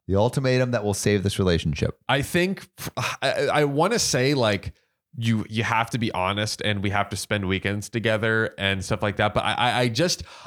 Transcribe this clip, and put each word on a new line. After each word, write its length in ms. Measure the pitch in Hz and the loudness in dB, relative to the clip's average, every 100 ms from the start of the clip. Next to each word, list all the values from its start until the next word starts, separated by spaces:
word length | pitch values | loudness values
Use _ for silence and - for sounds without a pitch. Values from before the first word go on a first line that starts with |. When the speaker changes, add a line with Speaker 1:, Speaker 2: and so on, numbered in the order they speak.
| - | -2
Speaker 1:
The 100 | 95 | 2
ultimatum 560 | 117 143 131 127 123 | 2 2 2 2 2
that 120 | 117 | 0
will 100 | 104 | 0
save 280 | 98 104 104 | 0 2 2
this 160 | 92 - | 2 0
relationship. 600 | 92 82 78 73 - - - | 2 2 0 -2 -2 -4 -2
Speaker 2:
I 140 | 139 | 0
think, 440 | 143 175 180 185 - - - - - - | 0 0 0 -2 -10 -14 -10 -6 -6 -2
I, 260 | 135 104 139 | -2 0 0
I 120 | 131 | 2
wanna 340 | 147 139 185 220 | 2 2 2 2
say, 360 | - 131 131 | 0 2 2
like, 380 | 139 110 101 - - _ _ _ - | 2 2 0 -4 -14 _ _ _ -4
you, 280 | 113 110 - | 0 0 0
you 160 | 110 | -4
have 260 | 107 113 117 | 0 0 0
to 80 | 120 | -2
be 140 | 113 | -2
honest 480 | 90 92 101 107 - | -2 -2 -2 -4 -4
and 200 | 107 101 | -4 -2
we 80 | 98 | -2
have 180 | 101 98 | -2 -2
to 80 | 98 | -6
spend 320 | - 104 95 | -4 -2 0
weekends 400 | 95 101 104 101 | -2 -2 -4 -6
together 680 | 117 110 107 110 110 110 - | -2 0 0 0 0 -2 -2
and 260 | 98 95 | -2 -2
stuff 180 | 92 110 | -2 -2
like 140 | 104 98 | -2 0
that. 180 | 107 | 0
But 100 | - | 0
I, 80 | 107 | -2
I, 240 | - 123 113 | 0 0 2
I 80 | 123 | 0
just, 340 | 110 175 - - - | 0 0 -2 -8 -18